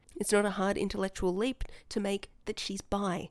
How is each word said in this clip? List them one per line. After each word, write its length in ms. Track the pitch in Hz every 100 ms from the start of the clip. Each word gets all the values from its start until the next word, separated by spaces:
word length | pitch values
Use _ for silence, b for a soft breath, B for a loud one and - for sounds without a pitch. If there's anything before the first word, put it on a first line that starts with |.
| - -
It's 180 | 202
not 120 | 208 208
a 60 |
hard 260 | 190 190 -
intellectual 560 | 196 202 190 - 185
leap 300 | 180 247 254 - B B
to 140 | 220
make 280 | 202 202 - -
that 160 | - 220
she's 220 | - 196
bi. 480 | - 202 202 175 -